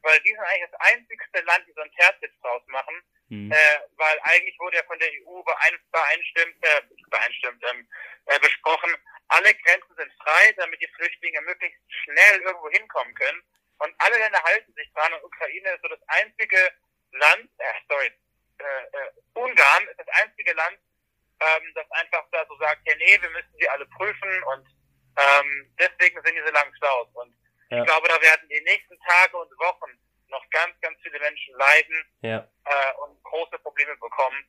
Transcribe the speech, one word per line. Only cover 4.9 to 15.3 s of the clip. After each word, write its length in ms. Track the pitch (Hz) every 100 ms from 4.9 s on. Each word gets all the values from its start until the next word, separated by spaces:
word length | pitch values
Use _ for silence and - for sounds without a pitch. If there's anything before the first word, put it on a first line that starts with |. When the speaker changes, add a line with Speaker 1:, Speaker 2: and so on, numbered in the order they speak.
| 165
Speaker 1:
der 140 | 165
E 80 | 147
U 220 | 156 180
beein-, 360 | 170 - 156 170 _
beeinstimmt, 680 | 165 147 165 - 170 165 _
äh, 200 | 165 147 - _ _
beeinstimmt, 540 | 110 117 - 123 120 123
ähm, 160 | 123 120 - - - -
äh, 140 | 143
besprochen, 520 | 147 - 156 160 170 165 - - _
alle 240 | 160 202
Grenzen 420 | 220 165 180 - -
sind 160 | 147 _
frei, 280 | 151 160 214 208
damit 240 | 170 170
die 100 | 165 -
Flüchtlinge 440 | 170 - 170 156
möglichst 380 | 160 180 175 _ _ -
schnell 380 | - 151 202 196
irgendwo 280 | 180 175 156
hinkommen 420 | 151 143 143 123
können. 280 | 113 135 127 _ _ _ _
Und 140 | 151 -
alle 200 | 180 233
Länder 240 | 220 196
halten 300 | 165 208 _
sich 180 | - 151
dran 200 | - 160
und 100 | 165
Ukraine 460 | -